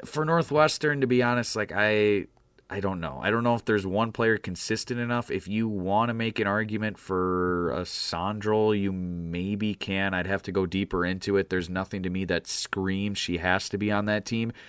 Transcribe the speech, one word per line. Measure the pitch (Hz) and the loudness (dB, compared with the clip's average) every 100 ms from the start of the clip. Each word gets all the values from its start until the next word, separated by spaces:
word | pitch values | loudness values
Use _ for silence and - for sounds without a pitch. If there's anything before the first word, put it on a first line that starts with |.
for | - 151 | -6 -2
Northwestern, | 156 165 - 151 151 - 151 143 | 2 2 4 4 4 4 0 2
to | 123 | 2
be | 123 | 4
honest, | 120 123 113 | 4 2 0
like, | 110 101 | -2 -2
I, | 90 107 107 104 101 - _ _ _ - | 2 4 6 4 4 0 _ _ _ -10
I | 98 | -4
don't | 95 92 | -2 -2
know. | 80 67 | -6 -4
I | 95 | 0
don't | 113 | 2
know | 120 | 2
if | 117 | 0
there's | - 104 95 | 2 2 2
one | 101 113 | 0 0
player | 113 113 110 | 2 2 2
consistent | - 90 - 110 - 120 | -2 -6 -4 -4 -4 -4
enough. | 120 120 - | -2 -2 -2
If | 95 92 | -4 -2
you | 107 113 | -2 0
wanna | 101 92 104 117 | -2 0 2 2
make | 113 113 113 | 0 -2 0
an | 101 | 0
argument | 104 107 107 107 - | 0 0 -2 -4 -6
for | - 92 92 90 90 87 85 | -2 0 2 2 2 2 0
a | 69 | -2
Sandral, | 90 - - 85 95 107 104 107 107 104 | -4 -6 -4 -2 -2 -2 0 2 4 2
you | 98 | 0
maybe | 92 90 87 85 87 92 104 107 | -2 -4 -4 -4 -4 -2 -2 -2
can. | 98 - 95 98 | -2 -4 -2 0
I'd | 92 90 | -2 -2
have | 98 | -2
to | - | -2
go | 95 92 | 0 0
deeper | 95 98 92 87 | 0 0 0 0
into | 92 104 98 | 0 0 2
it. | 95 | 2
There's | 92 87 | -2 -2
nothing | 92 95 101 | -4 -4 -4
to | 92 | -2
me | 92 | -2
that | 90 85 - | 0 -2 -2
screams | - - 98 95 95 101 98 | -6 -4 -2 0 0 -2 -2
she | - 85 | -2 0
has | 90 95 - | 2 2 0
to | 98 | -2
be | 104 | 0
on | 104 104 | 0 0
that | 107 | -2
team. | - 113 113 - | -2 -4 -4 -8